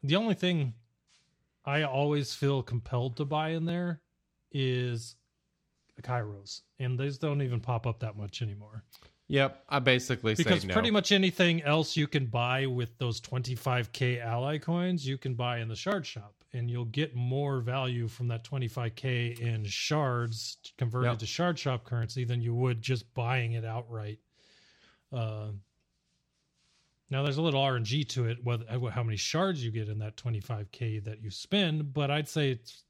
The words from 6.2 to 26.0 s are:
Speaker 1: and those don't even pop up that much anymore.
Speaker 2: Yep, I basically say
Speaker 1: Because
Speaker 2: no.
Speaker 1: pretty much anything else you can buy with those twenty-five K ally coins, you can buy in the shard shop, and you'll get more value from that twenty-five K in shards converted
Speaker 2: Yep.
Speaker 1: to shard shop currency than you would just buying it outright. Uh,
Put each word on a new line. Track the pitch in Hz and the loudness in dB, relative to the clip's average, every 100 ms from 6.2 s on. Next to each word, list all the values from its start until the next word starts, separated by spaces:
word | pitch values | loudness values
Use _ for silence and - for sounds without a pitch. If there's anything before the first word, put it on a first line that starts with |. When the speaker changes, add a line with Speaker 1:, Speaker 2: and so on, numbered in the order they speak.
| 107 101 101 - _ _ | -2 -8 -12 -14 _ _
Speaker 1:
and | 127 123 | -2 0
those | 139 135 | -2 0
don't | 156 143 | 0 2
even | 135 120 | 0 0
pop | - 117 120 | 0 0 0
up | 110 | -2
that | 113 104 | -6 -6
much | 104 - | -8 -4
anymore. | 113 101 104 110 - - - _ _ | -4 -6 -12 -14 -16 -20 -20 _ _
Speaker 2:
Yep, | 139 135 - - | 2 2 0 -2
I | 143 | 2
basically | 131 127 127 123 110 107 | 6 4 4 0 2 2
say | |
Speaker 1:
Because | 117 175 95 | 4 4 4
Speaker 2:
no. | |
Speaker 1:
pretty | - 226 | 2 4
much | 208 - | 4 6
anything | 202 190 - 175 165 | 4 4 4 4 4
else | 147 151 156 - | 4 2 2 0
you | 147 | 2
can | 151 127 | 2 0
buy | 120 120 131 135 | 0 0 2 0
with | 123 117 - | -2 -4 -2
those | 123 113 | -2 -2
twenty-five | - 127 123 120 135 123 113 | -4 -4 -4 -2 0 0 0
K | - 123 123 | 0 0 0
ally | 117 120 131 151 | -2 -2 0 -2
coins, | 151 170 180 180 135 | 0 0 2 0 0
you | 135 | -4
can | 131 120 | -2 -2
buy | 123 120 | 0 0
in | 113 | -2
the | 110 | -4
shard | - 202 139 | 0 -2 -2
shop, | - 104 _ _ | -10 -14 _ _
and | 123 120 | -4 -2
you'll | 120 117 | -2 -2
get | 123 156 123 | -2 -2 0
more | 123 131 143 135 | 0 0 0 0
value | 120 131 127 120 117 | 0 0 0 0 -2
from | - 120 | -2 -2
that | 113 | -2
twenty-five | 117 139 120 131 117 117 | -4 -4 -2 -2 -4 -2
K | 135 123 120 117 | -2 0 0 -2
in | 120 110 104 | -2 0 -2
shards | 98 - 151 139 120 120 110 - - - - | -4 0 2 2 2 0 -4 -8 -12 -16 -4
converted | 120 123 120 | -2 2 2
Speaker 2:
Yep. | 117 | 2
Speaker 1:
to | 110 | -4
shard | - 175 165 | 0 0 2
shop | 143 123 - | 0 -2 -2
currency | 120 117 - | -2 -2 -2
than | 120 120 | -2 0
you | 117 | 0
would | 117 127 117 | 2 2 0
just | 117 127 - - | 0 -2 -2 -4
buying | 117 127 117 | 0 0 0
it | 117 113 | -2 -4
outright. | 113 117 113 104 107 _ _ _ _ _ _ _ _ _ | -6 -6 -8 -8 -10 _ _ _ _ _ _ _ _ _
Uh, | 127 110 107 107 101 - _ _ _ | -4 -2 -4 -6 -8 -12 _ _ _